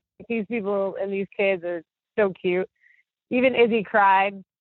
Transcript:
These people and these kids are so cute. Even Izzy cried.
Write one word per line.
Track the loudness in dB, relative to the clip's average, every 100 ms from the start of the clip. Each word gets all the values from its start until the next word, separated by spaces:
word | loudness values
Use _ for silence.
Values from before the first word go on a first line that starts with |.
| _ -20 -8
These | -6 -6
people | -6 -4 -4 -4 -4
and | -6
these | -6 -6 -2
kids | -2 -2
are | -4 -8 -10 _ _ -2
so | -2 -2
cute. | -2 -2 -4 _ _ _ _ _ -6
Even | 0 2
Izzy | 4 4 2
cried. | 0 2 4 4 2 -4 -14 _